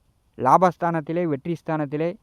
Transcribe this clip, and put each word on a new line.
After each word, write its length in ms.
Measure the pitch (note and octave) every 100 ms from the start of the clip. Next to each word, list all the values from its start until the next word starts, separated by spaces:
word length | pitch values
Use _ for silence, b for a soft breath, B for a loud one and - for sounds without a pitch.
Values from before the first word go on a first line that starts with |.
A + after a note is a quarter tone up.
| _ _ _ -
லாபஸ்தானத்திலே, 880 | B2+ E3 F3+ - E3+ E3 D3 E3+
வெற்றி 320 | E3+ C3+ E3+ E3 -
ஸ்தானத்திலே 500 | D#3 C#3+ D3+ E3 G#3+